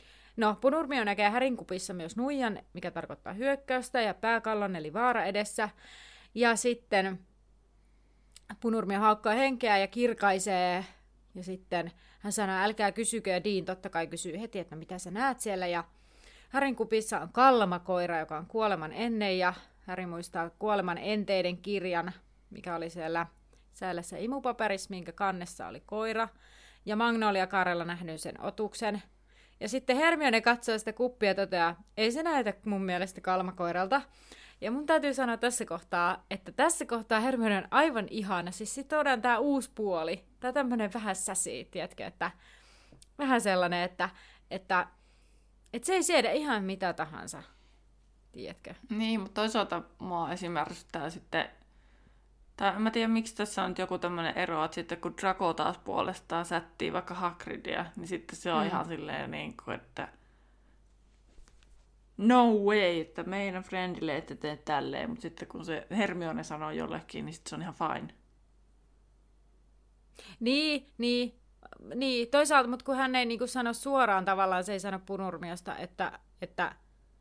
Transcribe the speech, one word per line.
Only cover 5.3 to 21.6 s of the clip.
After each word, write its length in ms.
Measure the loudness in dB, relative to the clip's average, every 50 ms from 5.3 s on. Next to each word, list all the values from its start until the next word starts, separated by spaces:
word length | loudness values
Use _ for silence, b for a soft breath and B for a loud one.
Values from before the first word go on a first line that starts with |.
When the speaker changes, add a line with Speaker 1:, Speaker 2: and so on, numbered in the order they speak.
| 0 0 -2 -2 -2 -2 -2 -2 -2 B B B B B B B B B B B B
Speaker 1:
Ja 200 | 4 4 4 4
sitten 640 | 4 4 2 0 0 0 2 4 4 4 2 0 -6 -10 _ _ _ _ _ _ _ _ _ _ _ _ _ _ _ _ _ _ _ _ _ -20 -20 _ -18 -12 -4
Punurmio 400 | -2 0 0 0 0 0 2 4
haukkaa 340 | 6 6 6 6 4 2 4
henkeä 440 | 4 4 2 2 2 2 4 6 6
ja 100 | 4 2
kirkaisee, 960 | 0 2 2 2 2 4 2 4 4 4 2 0 2 2 2 2 2 0 -2 B B B B B _ _ _ _ -16
ja 80 | -14 -10
sitten 480 | -10 -10 -10 -8 -4 -2 -2 -2 -2 -8 b b b b b
hän 120 | b -4 0
sanoo, 220 | 0 0 2 2
"Älkää 360 | 2 2 2 2 2 0 0
kysykö", 380 | 2 0 -2 -2 -2 -2 0 0
ja 140 | 0 2 2
Dean 220 | 2 0 0 0
totta 240 | -2 -6 -6 -6 -6
kai 180 | -4 -4 -4 -4
kysyy 320 | -6 -8 -8 -8 -8 -8
heti, 180 | -8 -8 -8 -8
että 160 | -8 -8 -10
"No 40 | -14
mitä 200 | -12 -10 -12 -10
sä 120 | -10 -8
näet 280 | -4 -2 0 0 0 -2
siellä?" 280 | -4 -4 -2 -2 -2 -2
Ja 160 | -2 -2 -4 -6 b b b b b b b b b b b b
Harryn 260 | b 0 0 2 2
kupissa 440 | 0 -2 0 0 0 0 0 -4 -4
on 100 | -4 -2
Kallama-koira, 880 | 2 6 8 8 8 8 6 4 2 0 -2 0 0 0 2 0 0 -2
joka 180 | -2 -4 -6 -8
on 80 | -8
kuoleman 480 | -4 -2 2 2 2 2 0 -2 -6 -4
enne, 400 | -2 -2 -2 0 0 0 2 2
ja 200 | 2 2 2 0 B B B B B B -10
Harry 180 | -8 -8 -6
muistaa 440 | -6 -8 -8 -10 -8 -4 -4 -4 -4
kuoleman 480 | -6 -4 0 0 2 2 2 0 -2 -4
enteiden 600 | -2 -2 0 0 0 2 2 2 2 0 -2
kirjan, 540 | -4